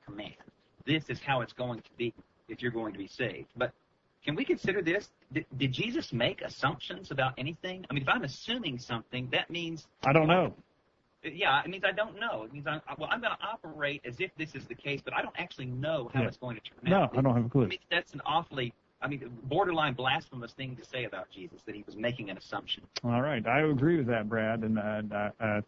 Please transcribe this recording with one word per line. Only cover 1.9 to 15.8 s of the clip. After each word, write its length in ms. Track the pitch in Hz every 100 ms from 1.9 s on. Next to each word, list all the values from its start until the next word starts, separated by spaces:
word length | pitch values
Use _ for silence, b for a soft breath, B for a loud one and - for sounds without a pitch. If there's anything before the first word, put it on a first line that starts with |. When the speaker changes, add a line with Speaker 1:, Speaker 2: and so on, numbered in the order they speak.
| -
Speaker 1:
be 160 | 120 - - _ -
if 140 | 113
you're 80 | 127
going 220 | 117 110
to 60 | 98
be 100 | 98
saved. 400 | - 120 90 - 120
But 160 | 123 - _ _ _ _
can 100 | -
we 100 | 151
consider 380 | 269 330 208 196
this? 260 | 165 185 - _ _
Did, 140 | 131 - 131
did 160 | 139
Jesus 400 | 131 214 269 -
make 300 | 120 131 202
assumptions 680 | - - 135 - - 185 196
about 220 | 139 131 131
anything? 480 | 135 165 185 185 185
I 60 |
mean, 80 | 143
if 60 | 135
I'm 160 | 226
assuming 540 | 139 - - 247 185 120
something, 500 | - 117 - 127 127
that 160 | 147 -
means 380 | 170 165 160 - _
Speaker 2:
I 80 | 131
don't 140 | 156 156
know. 260 | 180 143 - - _ _ _ _ _
Speaker 1:
Yeah, 400 | 160 147 185 139
it 80 | -
means 140 | 190
I 80 | 196
don't 260 | 190 - 196
know. 220 | 233 165
It 100 | 110
means 140 | 139 151
I'm, 160 | 151 - -
well, 100 | 151
I'm 120 | 220
gonna 160 | 233 -
operate 640 | 196 220 165 151 143 143
as 160 | 123 120
if 100 | 185 -
this 180 | 156
is 120 | 135 107
the 80 |
case, 260 | - 143 139
but 120 | -
I 80 | 135
don't 160 | 220 -
actually 280 | 175 - 127
know 440 | 127